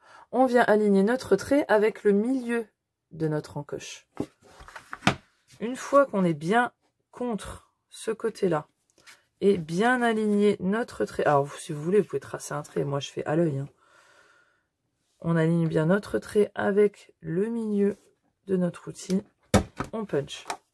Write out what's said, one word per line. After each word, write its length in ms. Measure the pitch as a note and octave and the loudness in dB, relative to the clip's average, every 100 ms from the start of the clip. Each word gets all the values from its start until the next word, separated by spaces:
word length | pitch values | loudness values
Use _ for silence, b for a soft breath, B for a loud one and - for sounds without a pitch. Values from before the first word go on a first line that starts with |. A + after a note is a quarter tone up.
| B B B | B B B
On 140 | A#3+ C4 | 0 4
vient 180 | A#3+ | 4
aligner 400 | - G#3+ G#3 G3 | 4 4 4 4
notre 320 | G3+ B3+ - F#3+ | 4 0 0 0
trait 300 | - C#4 - | 2 0 4
avec 360 | G#3+ G#3+ - | 2 2 0
le 100 | G#3 | 2
milieu 540 | G3+ A#3 C4 A#3 A#3 G#3+ _ _ _ _ | 2 2 -2 -2 -4 -6 _ _ _ _
de 160 | D#3+ D#3 | -6 -4
notre 300 | D3+ - D3 | -4 -6 -12
encoche. 500 | - C#3+ - - _ - - _ _ - - - - - - - _ _ _ - | -10 -12 -12 -18 _ -10 -10 _ _ -20 -20 -20 -18 0 0 0 _ _ _ -10
Une 160 | G#3+ B3+ | -8 -8
fois 300 | - C#4 C4+ | 2 4 4
qu'on 180 | G3+ | 2
est 100 | F3 | 0
bien 380 | D3 D#3+ A#3 A#3+ _ _ _ _ | 0 0 0 0 _ _ _ _
contre 600 | - B3 G#3 - - _ _ _ | -8 -6 -6 -8 -16 _ _ _
ce 220 | - - | -12 -8
côté-là 560 | A3+ A3+ - F#3 D#3 - _ _ _ b b b - | -4 -6 -2 -2 -2 -6 _ _ _ b b b 0
et 160 | G3 G3 | 2 2
bien 440 | D#3 E3+ A#3 B3+ | 0 0 2 2
aligné 540 | A#3+ A3 G#3+ G3+ G#3 G3+ | 2 2 2 4 4 2
notre 420 | F#3 G#3+ A#3+ - | -2 -2 -4 -6
trait, 220 | G#3 - - | -6 0 2
alors 260 | C#3+ C#3+ - | 2 0 -8
si 180 | - | -10
vous 80 | D3 | -6
voulez, 180 | D#3+ G3+ | 0 2
vous 80 | - | 2
pouvez 140 | C#3 | -4
tracer 320 | - C#3 - | -8 -12 -8
un 80 | D3 | -10
trait, 240 | D#3 F3 C#3+ | -6 -6 -4
moi 160 | C#3 | -4
je 80 | C#3 | -6
fais 160 | - - | -8 -4
à 100 | D#3 | 0
l'œil, 220 | E3+ C3+ | 0 -2
hein. 100 | C#3+ _ b b b b b b b b b _ _ _ _ _ | -8 _ b b b b b b b b b _ _ _ _ _
On 160 | E3+ E3 | -2 2
aligne 320 | D#3+ E3+ E3 | 2 2 0
bien 200 | D#3+ D#3 | 0 2
notre 320 | G3+ - G#3+ | 0 0 -6
trait 320 | - G#3 G#3 - | -2 0 0 -2
avec 580 | G#3 G3+ G#3 - - _ | 0 2 2 0 -20 _
le 280 | D#3+ E3+ A3 | -6 -4 -2
milieu 500 | A#3 A3 G3+ G3+ - _ _ _ _ F#3+ | -4 -2 0 0 -2 _ _ _ _ -4
de 100 | F#3+ | -2
notre 320 | F3 - - | -2 -4 -14
outil, 360 | - - F#3+ - _ - - - - - | -12 -4 -4 -4 _ 2 2 2 -12 -10
on 140 | A3+ G#3 | -8 -4
punch. 400 | D3 C#3+ - - - _ | -4 -4 -12 -12 -12 _